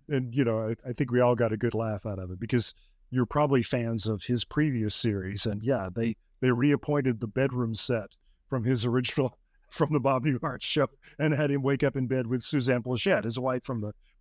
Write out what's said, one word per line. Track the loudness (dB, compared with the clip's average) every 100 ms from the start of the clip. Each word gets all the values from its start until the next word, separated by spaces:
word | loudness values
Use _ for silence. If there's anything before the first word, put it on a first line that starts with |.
| -2
and, | -2 0 0
you | 2
know, | 0 -2
I, | -4 -6
I |
think | -4 2
we | 4
all | 6 4
got | 2
a | 2
good | 0
laugh | 0 -2 -4 -6
out | -8
of | -8
it | -8
because | 0 0 0 -6 _ _ _
you're | 0 0
probably | 2 4 4
fans | 2 -2 0 -2 -2
of | -2
his | -2 -2 -2
previous | 0 0 0 -2 -2
series. | -2 -2 -4 -4 -4
And | -2
yeah, | -2 -2 -2
they, | -2 -2 -4 _ _
they | 0
reappointed | 4 4 2 2 0 0 -2
the | -4
bedroom | -2 0 0 -2 -2
set | -2 -2 -4 _ _ _ _
from | -2
his | 0 0 2
original, | 0 0 0 -2 -4 _
<laughs> | _ _
from | -2 0
the | 2
Bob | 2 0 0
Newhart | 0 -2 -6
show | -2 0 0 -2 -16 -2
and | 0
had | 2 0
him | 0
wake | 0 0
up | 0 0
in | 0
bed | -2 0
with | -2
Suzanne | -2 0 2 2
Plachette, | 0 -2 2 2 0
his | -2
wife | -2 -2 -4
from | -6
the | -6 -10 _ _